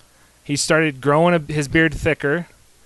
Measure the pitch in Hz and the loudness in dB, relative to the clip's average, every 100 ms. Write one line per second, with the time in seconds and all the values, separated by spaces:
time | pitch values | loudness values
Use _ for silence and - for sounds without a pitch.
0 | _ _ _ _ - 143 - 160 156 131 | _ _ _ _ -6 -4 0 2 0 -2
1 | 135 151 175 175 147 151 139 160 160 135 | 0 2 4 2 -2 -6 -2 2 2 0
2 | 160 147 143 165 170 _ _ _ | -4 -2 -2 -4 -6 _ _ _